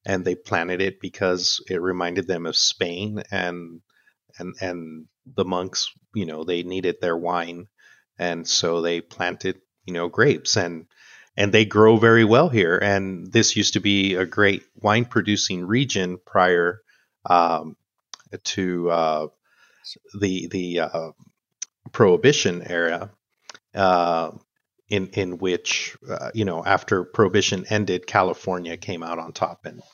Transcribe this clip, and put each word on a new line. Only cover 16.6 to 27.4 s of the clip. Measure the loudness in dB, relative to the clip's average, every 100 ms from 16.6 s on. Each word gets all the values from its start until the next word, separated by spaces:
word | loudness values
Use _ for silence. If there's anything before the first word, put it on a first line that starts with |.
| 2 -4 _ _ _ _ 2
um, | 4 4 0 -6 -16 _ _ _ -20 _ -12
to, | -8 -4 -2 -2 0
uh, | 0 0 -2 -4 -12 _ _ _ _ -20 -20 _ -4
the, | -2 -2 -6
the, | -6 -4 -4
uh, | -4 -4 -8 -14 _ _ _ _ -20 _ -8
Prohibition | 2 4 6 4 2 0 -4
era, | -4 -2 -2 -2 -8 -16 _ _ -20 -20 _
uh, | 0 4 4 2 0 -2 -8 _ _ _ _ -6
in, | -4 -2
in | -4 -4 -4
which, | -2 -2 -2 -6 -6 -12 -12
uh, | -10 -6
you | -4
know, | -2 -2
after | 0 0 2 -2 0
Prohibition | 2 4 4